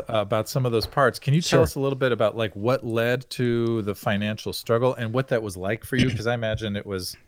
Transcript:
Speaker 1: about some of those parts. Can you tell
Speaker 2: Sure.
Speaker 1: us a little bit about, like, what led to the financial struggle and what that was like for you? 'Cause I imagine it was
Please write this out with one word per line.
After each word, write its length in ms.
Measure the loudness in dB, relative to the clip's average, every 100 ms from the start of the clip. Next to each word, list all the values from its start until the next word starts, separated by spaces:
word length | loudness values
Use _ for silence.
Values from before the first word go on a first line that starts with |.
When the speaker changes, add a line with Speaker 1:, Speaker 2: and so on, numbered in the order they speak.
| -2
Speaker 1:
about 400 | -2 0 -2 -2
some 200 | -2 0
of 40 |
those 140 | 0 0
parts. 320 | 2 2 2
Can 160 | 2
you 80 | 2
tell 200 | 4 4
Speaker 2:
Sure. 20 |
Speaker 1:
us 100 | 4
a 60 | 2
little 180 | -2 2
bit 140 | 2
about, 260 | 4 2 0
like, 180 | -4 -2
what 300 | 0 0 0
led 420 | 0 2 0 -4
to 500 | -2 0 2 2 0
the 140 | -2 -2
financial 580 | 0 0 0 -4 -6
struggle 400 | -6 0 2 2
and 180 | 0 -2
what 180 | -2 0
that 120 | -2
was 160 | -2 -4
like 260 | -4 -4
for 120 | -2 0
you? 160 | 2
'Cause 160 | 0 -2
I 80 | -2
imagine 400 | -2 -4 -4 -6
it 100 | -6
was 320 | -6 -8 -12